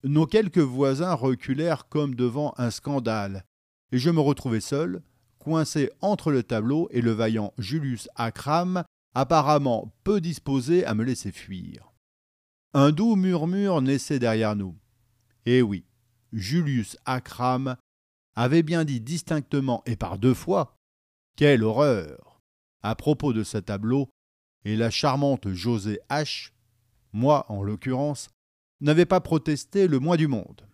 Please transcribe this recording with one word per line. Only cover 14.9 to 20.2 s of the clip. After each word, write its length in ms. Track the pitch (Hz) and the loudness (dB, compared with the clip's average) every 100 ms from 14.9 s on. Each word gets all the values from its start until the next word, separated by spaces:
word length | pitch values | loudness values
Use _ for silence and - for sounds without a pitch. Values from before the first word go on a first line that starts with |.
| _ _ _ _ _ - | _ _ _ _ _ 2
Eh 160 | 123 | 4
oui, 240 | 117 98 - _ _ _ _ | 4 0 -8 _ _ _ _
Julius 680 | 113 95 160 151 127 101 - - | -8 -2 0 0 0 -4 -8 -6
A. 160 | 127 | -6
Cram 540 | - - 123 127 135 127 _ _ _ _ _ - | -6 -4 -2 0 -2 -8 _ _ _ _ _ -2
avait 260 | 123 160 | 2 4
bien 220 | 156 170 | 4 0
dit 160 | 156 127 | 0 -2
distinctement 840 | 113 170 - 156 - 143 135 117 - | -4 -8 -4 -4 -2 -2 0 -4 -4
et 100 | 110 | -6
par 220 | 92 | -6
deux 160 | 95 | 0